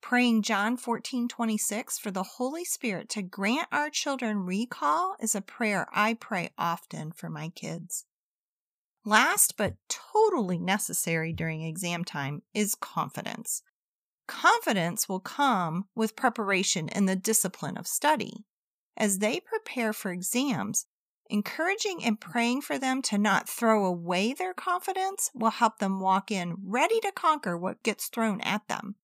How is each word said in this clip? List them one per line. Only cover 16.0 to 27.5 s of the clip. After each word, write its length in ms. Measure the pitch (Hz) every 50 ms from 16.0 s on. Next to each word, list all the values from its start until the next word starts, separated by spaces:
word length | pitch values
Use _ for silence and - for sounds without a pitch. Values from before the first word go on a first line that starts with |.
| 220 214 -
preparation 720 | - - 262 226 - 214 196 196 185 190 - - 185 160 -
and 220 | - - 202 190
the 80 | 190 185
discipline 580 | 185 214 220 - - 190 - - - 180 180
of 100 | - 185
study. 600 | - - - - 294 311 254 - - - - - _ _ _ _ _ _ _ _ _ _
As 240 | - 220 208 196 190
they 220 | 208 214 269 359
prepare 500 | - - - 440 440 - - 254 233 220
for 220 | 214 - - 202 180
exams, 720 | 180 180 - - 240 269 294 233 143 98 101 - - - _ _ _ _ _ _ _ _ _
encouraging 760 | - 208 208 - - - 311 359 392 427 - 415 370 330 -
and 160 | 240 214 214
praying 400 | - 180 160 247 233 233 247 269
for 160 | 277 - 302 269
them 240 | 269 262 262 269
to 160 | 262 - - 202
not 320 | 202 214 196 - - -
throw 340 | - - - 226 220 214 202
away 480 | 185 180 175 170 170 180 180 196 226
their 220 | 269 - 359 370 359
confidence 760 | - - 370 349 370 - - 370 381 381 381 392 403 - - _
will 180 | 262 220 226
help 280 | - - 233 220 - _
them 200 | 208 190 190 190
walk 320 | 190 190 190 196 190 -
in 240 | 214 190 175 175 165 185 196
ready 380 | 185 202 247 294 392 453 453
to 100 | - 403
conquer 460 | 381 - - 330 311 294 - 190